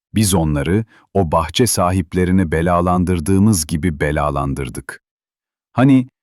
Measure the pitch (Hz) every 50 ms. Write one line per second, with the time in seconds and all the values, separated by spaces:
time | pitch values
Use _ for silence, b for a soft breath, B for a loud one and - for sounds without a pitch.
0 | _ _ - 104 110 95 90 90 80 78 76 71 69 78 92 107 113 b b b
1 | b b - 98 95 76 85 82 80 - - - 123 110 - - 90 87 95 95
2 | 87 - - 92 92 87 92 95 92 78 80 80 85 90 87 87 87 92 90 90
3 | 90 85 92 87 78 98 95 95 101 113 107 87 80 - 85 78 82 92 78 71
4 | 82 73 76 76 71 73 69 71 71 71 65 67 67 62 57 - - - - -
5 | _ _ _ _ _ _ _ _ _ _ _ _ _ _ - 120 127 143 135 131
6 | 123 127 _ _